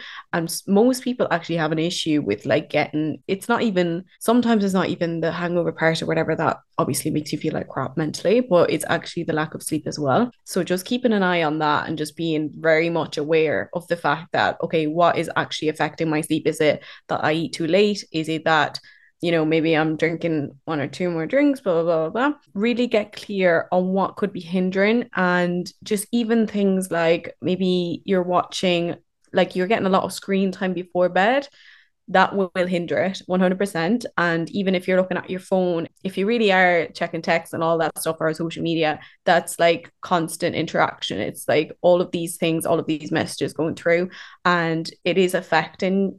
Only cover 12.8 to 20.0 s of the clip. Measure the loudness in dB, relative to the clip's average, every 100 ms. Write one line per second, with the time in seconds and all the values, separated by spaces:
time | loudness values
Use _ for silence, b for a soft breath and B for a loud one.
12.8 | 2 0 -2 -4 0 2 2 0 -2 -6
13.8 | -4 -2 0 -2 -2 0 0 0 -2 0
14.8 | 0 2 4 2 -2 -2 -4 -4 -4 -2
15.8 | -4 -2 -2 -2 0 -2 0 0 2 0
16.8 | B B -8 -2 0 0 -4 -4 0 4
17.8 | 2 0 -6 -6 -4 -2 2 2 2 -4
18.8 | b b b b -2 0 2 2 2 2
19.8 | 2 0